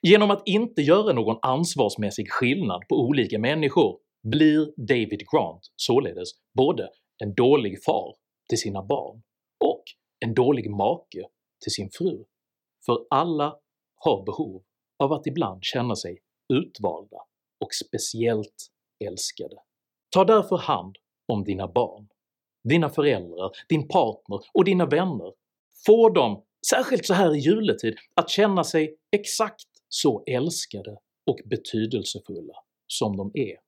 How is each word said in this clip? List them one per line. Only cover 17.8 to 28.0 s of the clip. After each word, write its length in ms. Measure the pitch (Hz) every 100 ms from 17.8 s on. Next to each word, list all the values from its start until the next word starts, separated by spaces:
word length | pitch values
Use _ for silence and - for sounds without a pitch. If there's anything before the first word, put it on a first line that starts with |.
| -
speciellt 800 | 110 - 113 117 110 104 - - _ _ _
älskade. 520 | - - - - - - _ _ _ _ _
Ta 140 | 185
därför 320 | 190 214 - 180
hand 400 | - 113 90 - _ _ -
om 160 | 110
dina 240 | 101 95 92
barn, 400 | 101 117 - 104 _ _ _ _ _ 120
dina 220 | 165 151
föräldrar, 600 | 147 143 107 87 85 92 - -
din 200 | 156 143
partner 520 | 190 117 107 - 101 -
och 100 | -
dina 220 | 185 180 156
vänner. 460 | 147 190 123 87 _ _ _ _ _ -
Få 220 | 226 220
dem, 360 | 175 120 98 _ _ -
särskilt 360 | - 262 233 -
så 80 |
här 200 | 185 180
i 40 | 151
juletid, 580 | 139 220 208 104 113 -